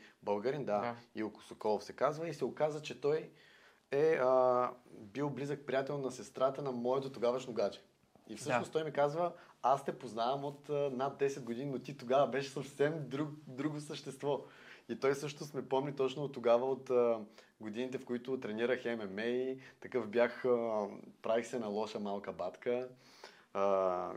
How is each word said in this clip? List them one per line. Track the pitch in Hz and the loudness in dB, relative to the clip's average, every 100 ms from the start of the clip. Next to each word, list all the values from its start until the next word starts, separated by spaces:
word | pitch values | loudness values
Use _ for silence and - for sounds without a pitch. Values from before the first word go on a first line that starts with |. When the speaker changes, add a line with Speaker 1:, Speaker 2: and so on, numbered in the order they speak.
| - _ | -16 _
Speaker 1:
Българин, | - 101 113 147 107 | -2 0 0 -2 0
да. | 104 | 0
Speaker 2:
Да. | 117 117 - - | -2 -6 -12 -6
Speaker 1:
Илко | 107 - | -6 -6
Соколов | - - 110 104 | -16 -4 0 0
се | - | -2
казва. | - 131 151 170 | 0 0 0 -6
И | |
се | 147 123 | -4 -4
оказа, | - 151 151 | 0 0 0
че | 151 120 | -8 -2
той | 143 156 160 - - - - _ _ | 0 0 -2 -14 -20 -20 -20 _ _
е, | 139 160 160 | 2 4 6
а, | 127 131 127 123 123 - - | 6 6 6 6 2 -2 -14
бил | 107 107 117 147 | -18 -10 -4 -2
близък | 123 143 139 - | -2 -4 -4 -2
приятел | 135 139 147 | 0 0 -2
на | 131 | -4
сестрата | 120 101 - 131 135 | -6 -10 0 2 2
на | 143 | -4
моето | 123 120 135 131 | -2 0 0 0
тогавашно | 110 120 123 127 | 0 0 0 -2
гадже. | 113 101 - - _ _ _ - | 0 0 -2 -14 _ _ _ -16
И | 107 | -10
всъщност | 131 123 117 | 0 0 2
Speaker 2:
Да. | 156 | -2
Speaker 1:
той | |
ми | 156 | -2
казва: | 143 147 156 175 170 - - | 2 2 4 -2 -2 -14 -2
„Аз | 120 139 - | 2 2 0
те | 165 | -6
познавам | 123 107 117 139 143 | -8 -2 0 0 -4
от, | 143 - | -10 -4
а, | 143 143 | 0 0
над | 127 139 - | 0 -2 0
десет | 139 139 | 0 0
години, | 117 117 143 | -6 -6 -4
но | 131 | -6
ти | - 143 | -8 -10
тогава | 120 131 131 | 2 4 4
беше | 131 135 | 2 -4
съвсем | 147 135 - 143 160 127 | -6 -10 0 0 0 -4
друг, | 135 151 147 - | -4 -4 -6 -12
друго | 127 147 147 | -6 -4 -4
същество.“ | 147 151 147 127 139 139 - - - - - | -8 -10 -10 -6 -2 -2 -4 -16 -20 -20 -8
И | 117 | 2
той | 135 139 | 2 2
също | 147 147 147 | -2 -8 -8
ме | 139 - | -8 0
помни | 135 147 147 | 0 0 0
точно | 131 139 | 0 0
от | 139 | -6
тогава, | 127 117 117 131 | 0 4 6 4
от, | 127 131 | -2 2
а, | 123 120 113 107 - - _ | 4 6 4 -2 -16 -20 _
годините, | 110 107 127 131 | -10 -4 -4 -6
в | - | -4
които | 120 127 131 | -6 -2 -4
тренирах | 107 107 120 123 120 | -4 0 2 2 0
М | 117 104 | -4 -4
М | 95 | -4
А, | 117 123 131 131 - - | -2 0 -2 -4 -12 -16
такъв | - 127 107 | -4 -2 0
бях, | 117 120 - 131 | 4 4 4 2
а, | 120 117 107 101 104 - - | 4 2 0 -2 -6 -14 -8
правих | - 113 117 | 0 0 0
се | 127 | -4
на | 107 | -2
лоша | 104 107 107 | -2 -2 -4
малка | 101 101 98 | -4 -4 -6
батка. | 85 90 - 123 120 127 - - - - - _ | -6 -6 -4 -2 -2 -2 -12 -20 -20 -20 -20 _
А, | 101 98 95 95 90 90 | 2 4 6 4 2 -2